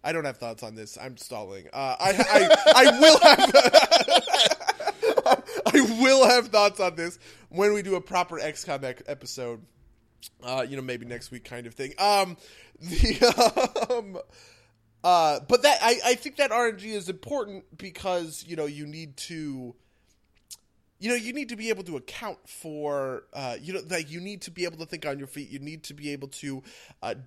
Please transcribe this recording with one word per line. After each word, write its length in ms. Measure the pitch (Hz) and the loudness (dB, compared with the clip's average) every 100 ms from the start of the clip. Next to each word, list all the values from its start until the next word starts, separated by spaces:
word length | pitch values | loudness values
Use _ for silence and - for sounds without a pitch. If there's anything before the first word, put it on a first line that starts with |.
I 80 | - | -8
don't 140 | 165 | -6
have 140 | 147 120 | -6 -8
thoughts 260 | 120 113 | -12 -12
on 100 | 113 | -16
this. 240 | 110 107 - | -16 -18 -16
I'm 160 | 127 120 | -18 -16
stalling. 520 | - 113 98 98 82 | -14 -14 -12 -16 -14
Uh, 220 | - 135 127 | -8 -6 -2
I, 100 | 190 | -4
I, 380 | 196 190 214 349 320 302 | 0 4 4 6 6 8
I 240 | 262 269 247 | 8 8 8
will 220 | 311 302 | 8 10
have, 320 | 330 277 359 277 247 302 262 294 226 339 - 285 233 - - - 605 - 453 - - 262 - - | 10 8 8 6 8 6 6 2 4 0 2 0 0 0 -6 -6 -6 -4 0 0 2 0 0 -6
<laughs> 0 | |
I 160 | 220 277 233 226 | 0 2 2 2
will 240 | 262 269 247 | 4 6 6
have 220 | 247 233 | 4 2
thoughts 320 | 208 202 202 | 2 2 0
on 160 | 185 160 | -4 -4
this 240 | 170 - - - _ | -10 -12 -20 -20 _
when 220 | 175 208 | 0 0
we 100 | 208 | 0
do 120 | 190 | -4
a 60 | 185 | -6
proper 400 | - 180 175 160 | -4 -4 -4 -6
X 240 | 156 147 | -8 -8
COM 200 | - 139 | -10 -8
ec-, 200 | 131 127 - | -8 -12 -12
episode. 540 | 139 131 - 123 113 - _ _ _ _ _ - _ | -14 -12 -12 -12 -12 -18 _ _ _ _ _ -20 _
Uh, 240 | 123 131 127 | -8 -6 -6
you 60 | |
know, 80 | 139 | -8
maybe 240 | 127 123 120 | -10 -10 -10
next 240 | 120 - | -16 -16
week 140 | 120 | -20
kind 240 | - 123 120 | -16 -16 -16
of 60 | |
thing. 200 | 113 135 156 | -12 -12 -2
Um, 380 | 202 202 185 170 - - | 0 2 0 -6 -20 -20
<laughs> 220 | - _ | -20 _
the, 1040 | 170 160 226 214 240 220 233 - 254 - 233 | -8 0 2 4 2 4 2 2 -2 -2 -4
um, 300 | 240 202 185 - _ _ _ _ _ _ _ | -6 -8 -16 -18 _ _ _ _ _ _ _
uh, 340 | 180 175 156 143 139 | 0 2 2 -2 -2
but 160 | 247 | 2
that, 160 | 285 269 | 2 2
I, 200 | 226 240 | 2 0
I 100 | 233 247 | 0 -2
think 220 | 302 - | -4 -4
that 120 | 277 | -2
R 160 | 226 233 | 0 -2
N 120 | 202 | -4
G 120 | 214 | -10
is 180 | 208 175 | -10 -10
important 680 | 170 220 285 208 196 - 160 | -12 -8 -8 -8 -14 -20 -18
because, 680 | 196 - 190 180 165 151 | -18 -10 -6 -6 -6 -14
you 120 | 170 165 | -14 -8
know, 100 | 147 | -8
you 220 | 147 147 | -10 -16
need 280 | 156 160 135 | -16 -18 -16
to, 580 | - 165 151 135 123 120 _ _ _ _ _ _ _ - _ _ _ _ | -14 -12 -10 -12 -14 -20 _ _ _ _ _ _ _ -20 _ _ _ _
you 60 | 208 | -6
know, 80 | 240 | -6
you 160 | 220 | -6
need 160 | 262 262 | -12 -12
to 80 | 226 | -12
be 120 | 226 | -8
able 140 | 196 | -8
to 140 | 175 147 | -8 -14
account 420 | - - 220 - _ | -14 -14 -14 -16 _
for, 760 | - 160 151 147 143 135 127 - | -20 -16 -10 -8 -6 -8 -10 -14
uh, 220 | - 135 120 | -14 -12 -12
you 120 | 156 | -12
know, 80 | 185 160 | -12 -8
like, 180 | 180 147 | -10 -8
you 120 | 165 | -14
need 220 | 185 202 | -14 -16
to 100 | - | -16
be 120 | 165 | -10
able 140 | 175 160 | -10 -10
to 80 | 160 | -16
think 180 | 180 | -12
on 140 | 151 139 | -10 -10
your 80 | 135 | -12
feet. 240 | 147 139 | -16 -16
You 80 | 139 | -16
need 240 | 143 160 | -16 -16
to 100 | - | -18
be 180 | 147 147 | -16 -12
able 160 | 143 139 | -12 -14
to, 340 | - 147 135 - - - - | -14 -12 -12 -16 -20 -20 -16
uh, 120 | 104 123 | -12 -12